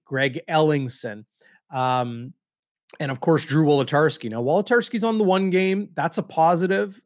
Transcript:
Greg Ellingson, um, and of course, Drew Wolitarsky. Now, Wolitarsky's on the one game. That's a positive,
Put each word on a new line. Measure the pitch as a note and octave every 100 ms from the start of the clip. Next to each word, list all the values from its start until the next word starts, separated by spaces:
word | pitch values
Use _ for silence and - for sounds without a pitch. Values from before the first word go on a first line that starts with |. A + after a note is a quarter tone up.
| -
Greg | C3+ C3+ C3+ -
Ellingson, | D#3+ D#3 D3 C3 - A#2 G#2+ G#2+ _ _ _ _
um, | C3+ B2+ B2+ B2 A#2 B2+ - _ _ _ _ _ -
and | C#3+
of | C3
course, | - D#3+
Drew | - D3+ D3+
Wolitarsky. | C#3+ B2+ D3 D#3 - A#2+
Now, | A2+
Wolitarsky's | B2 F3 G3+ A#3+ A#3 A3+
on | A3+ A3
the | G3+
one | F#3+ F#3+
game. | F#3 F#3+ G3 G3+
That's | - D#3+ -
a |
positive, | - - D#3+ F3 F#3 G3 G#3 F#3+